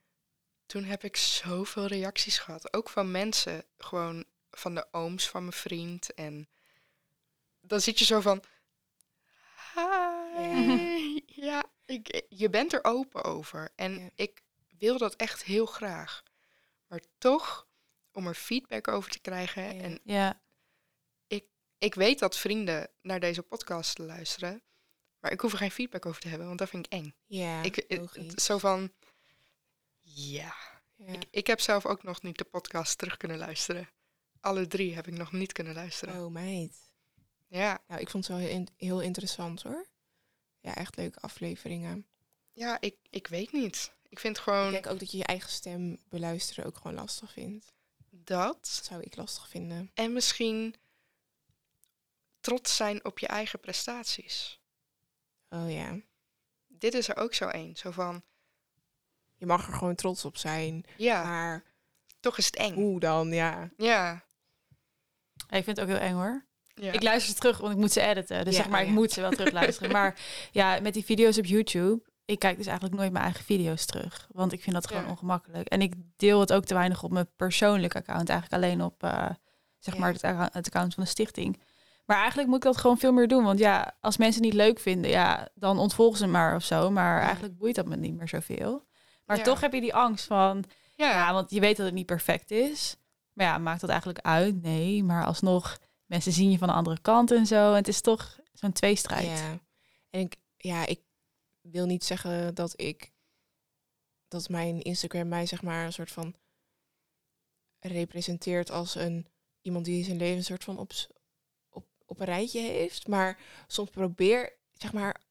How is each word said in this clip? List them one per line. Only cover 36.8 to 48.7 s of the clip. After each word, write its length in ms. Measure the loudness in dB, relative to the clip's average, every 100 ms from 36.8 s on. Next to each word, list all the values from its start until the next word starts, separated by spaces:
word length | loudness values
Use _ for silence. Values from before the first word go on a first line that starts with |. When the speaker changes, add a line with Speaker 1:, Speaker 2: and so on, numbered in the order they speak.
| _ _ _ _ _ _ _
Speaker 1:
Ja. 360 | -4 -2 -4 -8
Speaker 2:
Nou, 140 | -10
ik 80 | -8
vond 180 | -8 -6
het 100 | -6
wel 80 | -4
heel 80 | -6
in-, 120 | -8 _
heel 240 | -6 -4
interessant, 600 | -4 -6 -8 -8 -10 -10
hoor. 240 | -10 -10 -12 _ _ _ _ _ _ _
Ja, 160 | -12 -10
echt 200 | -10 -10
leuke 220 | -10 -10
afleveringen. 880 | -16 -10 -10 -10 -10 -10 -8 -12 -14 _ _ _ _
Speaker 1:
Ja, 300 | -12 -8 -6
ik, 140 | -8 -10 _
ik 180 | -14 -8
weet 240 | -8 -4
niet. 420 | -4 -4 -6 -10 _ _
Ik 100 | -8
vind 200 | -6 -4
gewoon 260 | 0 0 0
Speaker 2:
Ik 60 |
denk 160 | -2 -6
ook 120 | -8
dat 120 | -8
je 60 | -8
je 60 | -6
eigen 240 | -6 -8
stem 480 | -10 -10 -8 -8 -10 _
beluisteren 560 | -8 -8 -6 -8 -8 -12
ook 120 | -12
gewoon 160 | -12
lastig 380 | -12 -10 -12 -14
vindt. 420 | -14 -14 -14 -18 _ _ _ _
Speaker 1:
Dat. 440 | -20 -6 -2 -2
Speaker 2:
Dat 140 | -4 -10